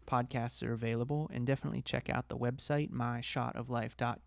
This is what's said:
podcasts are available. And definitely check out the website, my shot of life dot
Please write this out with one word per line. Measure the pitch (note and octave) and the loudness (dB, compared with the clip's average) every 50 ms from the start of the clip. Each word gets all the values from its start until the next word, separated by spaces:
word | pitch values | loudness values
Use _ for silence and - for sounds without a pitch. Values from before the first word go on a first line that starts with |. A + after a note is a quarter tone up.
| - | -2
podcasts | - - B2 B2 B2+ - B2 A#2 A#2+ - - A#2+ | 2 2 2 2 2 0 0 0 0 -2 -2 0
are | A#2 A#2 | 0 0
available. | A2+ A#2 A2+ A#2 A#2 A#2+ C3+ D3 D3+ D3+ - - | 0 0 0 2 2 2 2 0 0 0 0 -2
And | B2 A#2+ B2 | 0 2 2
definitely | C3+ C3+ - C#3 A2 B2 | 2 2 2 0 -2 -2
check | B2+ - - B2+ - - | -2 0 -2 -2 0 0
out | - B2 B2 - | 0 0 0 -2
the | - A#2+ | -2 0
website, | A#2+ B2 B2+ C3+ - - D3 D3 D3+ - | 0 0 0 0 0 0 2 2 2 0
my | - B2 A#2+ A#2+ A#2+ A#2+ | 0 -2 0 0 -2 -2
shot | A#2+ - - C#3 A#2+ - - | -4 -2 -2 0 0 0 -2
of | - A#2 B2+ | -4 -4 -2
life | B2 A#2 A2 A2+ - - | 0 0 0 -2 -2 0
dot | B2 A#2+ A#2+ - - | 0 0 0 -2 -6